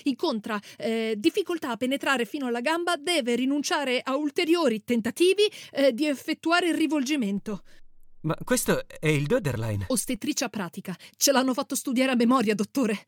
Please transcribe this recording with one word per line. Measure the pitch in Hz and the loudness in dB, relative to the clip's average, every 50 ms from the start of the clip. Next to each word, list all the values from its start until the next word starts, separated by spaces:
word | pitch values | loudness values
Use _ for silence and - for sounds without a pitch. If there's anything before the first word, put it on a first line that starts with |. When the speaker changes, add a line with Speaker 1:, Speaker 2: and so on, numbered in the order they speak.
| - | -2
Speaker 1:
incontra, | 285 247 - - 320 233 208 - 220 214 202 - - - | -2 -2 0 0 0 0 -2 -4 -4 -6 -6 -6 -10 -12
eh, | - - 226 226 226 226 220 220 | -6 -4 -2 -2 0 0 -2 -2
difficoltà | 208 208 330 - 415 330 - 349 311 - 262 | 0 -2 -2 0 -2 -2 -2 -4 -6 -4 -6
a | 226 | -4
penetrare | - 254 247 277 269 - 294 269 247 233 | -4 -2 -2 -2 -2 0 0 0 0 -2
fino | - - 294 262 | -4 -4 -6 -4
alla | 240 233 240 | -4 -4 -2
gamba, | 240 302 330 349 349 349 349 | -2 -2 0 0 0 -2 -2
deve | 294 285 359 349 294 226 240 240 | -2 0 0 0 0 2 0 0
rinunciare | 240 262 269 285 294 277 - 359 302 277 254 247 254 | 2 2 0 0 0 0 0 -2 0 0 0 -2 -2
a | - 262 269 | -2 -2 -2
ulteriori | 294 302 285 - 370 349 311 339 349 320 240 220 208 - | 0 -2 -2 0 0 2 4 4 4 4 2 2 0 -2
tentativi, | - 240 233 202 233 - - 339 370 359 403 415 415 - - - - | 0 0 0 0 -2 2 4 4 4 6 4 4 2 2 -4 -16 -8
eh, | - 269 277 269 | 0 2 2 4
di | 226 220 302 | 4 2 0
effettuare | 302 277 - - 320 302 - - 320 339 349 359 330 | 0 0 -2 -2 -6 -4 -2 0 2 2 2 2 2
il | 311 | 2
rivolgimento. | 311 311 277 311 294 247 269 311 277 214 196 202 190 - 214 208 - - - - - - - - - - - - - | 2 0 2 0 0 0 0 0 0 0 -2 -2 -4 -4 -6 -10 -10 -12 -18 -20 -20 -20 -20 -20 -20 -20 -20 -14 -8
Speaker 2:
Ma | - 156 - - | -4 -4 -4 -4
questo | - - 254 240 - - 165 131 - | 0 0 0 0 2 0 0 0 -2
è | - - - - 156 | -8 -8 -2 0 2
il | 156 139 147 | 2 2 2
Döderlein? | 147 233 262 185 135 110 107 110 110 104 101 95 - | 2 0 0 0 0 -2 -2 -2 -2 -2 -4 -2 -2
Speaker 1:
Ostetricia | 262 - - - 254 - - 302 - - 269 | -2 -2 -2 -4 -6 -6 -4 -4 -4 -4 -4
pratica. | 226 - 208 180 165 - 196 - 196 170 - - - - | -6 -6 -6 -8 -8 -8 -12 -10 -10 -10 -12 -12 -14 -4
Ce | - - 285 262 | 2 4 4 6
l'hanno | 247 262 262 240 | 6 4 2 0
fatto | 294 269 - 269 | -2 -2 -4 -4
studiare | - - 285 233 254 254 262 254 | -6 -4 -2 0 2 2 2 4
a | |
memoria, | 233 240 226 262 262 214 220 208 | 4 4 4 4 4 4 2 0
dottore. | 220 202 - - 285 240 202 202 - - | 0 -2 -2 0 0 0 0 0 -4 -6